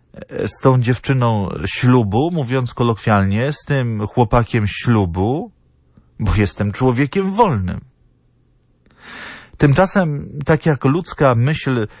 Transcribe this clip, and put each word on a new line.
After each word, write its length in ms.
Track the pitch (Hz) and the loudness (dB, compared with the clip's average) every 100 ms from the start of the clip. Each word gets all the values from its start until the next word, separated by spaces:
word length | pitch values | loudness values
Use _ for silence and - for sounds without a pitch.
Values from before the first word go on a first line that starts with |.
| _ - - | _ -20 -14
e, 180 | - 101 | -6 -6
z 140 | - | 0
tą 200 | 135 127 | 2 4
dziewczyną 680 | 120 123 - 131 120 107 95 - - | 2 -2 0 0 2 0 -2 -6 -8
ślubu, 640 | - 123 127 104 110 165 | 0 4 4 4 0 0
mówiąc 400 | 170 117 131 123 | -2 -2 -2 -4
kolokwialnie, 800 | - 135 - 117 101 98 104 139 | -2 -2 0 0 2 2 0 -2
z 140 | 143 - | -4 -4
tym 420 | 139 120 107 104 | -2 -2 -4 -4
chłopakiem 600 | - 117 123 113 120 101 | 0 2 2 2 0 -2
ślubu, 840 | - 123 110 92 92 104 147 226 _ _ _ _ _ _ - | -2 0 2 2 -2 -2 -4 -8 _ _ _ _ _ _ -6
bo 160 | 104 92 | 0 2
jestem 360 | 101 - 101 | 0 -2 -4
człowiekiem 600 | - 131 120 143 196 190 | 0 0 2 0 -2 -2
wolnym. 480 | 202 214 107 90 - - _ _ _ _ _ _ _ _ _ _ _ - - - - - - | 2 2 0 -4 -8 -12 _ _ _ _ _ _ _ _ _ _ _ -20 -18 -18 -18 -14 0
Tymczasem, 840 | 147 135 190 202 165 143 131 143 147 | 2 4 4 2 0 -4 -8 -8 0
tak 200 | 160 165 | 0 2
jak 200 | 139 131 | 0 2
ludzka 480 | 160 170 - 139 117 | 0 -2 0 2 4
myśl 520 | 131 151 139 123 104 - | 2 0 -2 -2 -4 -10